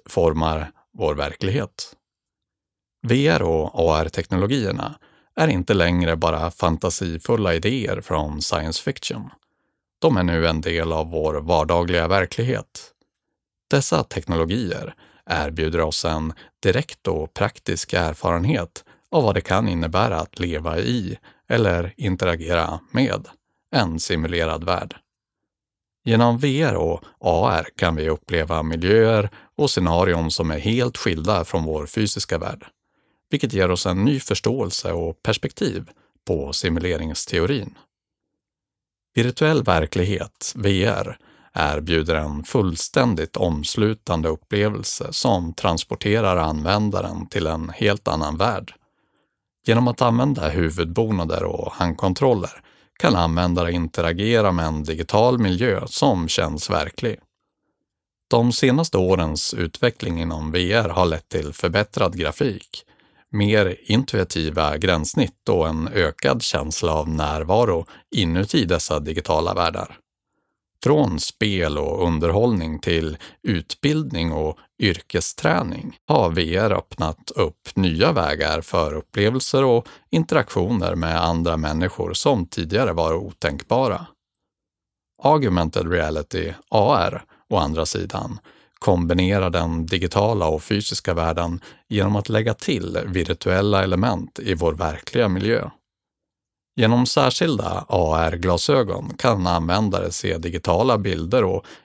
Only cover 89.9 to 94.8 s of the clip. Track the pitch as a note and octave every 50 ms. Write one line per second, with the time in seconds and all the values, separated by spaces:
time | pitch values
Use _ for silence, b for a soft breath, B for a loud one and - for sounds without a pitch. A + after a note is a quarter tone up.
89.9 | F#2+ F2 F#2 F2 - G2 G2+ A2 A#2 G2+ E2+ D#2 D#2 D#2 - - G#2 G2+ G#2 -
90.9 | F#2+ - - - F2 E2 E2 E2 E2 F2 E2+ E2+ F2 F2 B B B B B B
91.9 | A2 G2+ F#2+ G2+ G#2 G2+ G2+ - A2 G#2+ A2+ A2+ A2 - - - D3 - F2+ F2
92.9 | F2 - - G#2 F2 F2+ E2 E2+ F#2 - - F#2 F#2 F#2+ G2+ G#2 G2+ F#2+ F#2+ F#2
93.9 | F2+ F2 G#2 B2 G2+ F2 E2+ - - - A#2+ A2+ F#2 D#2 E2+ E2 D#2 D#2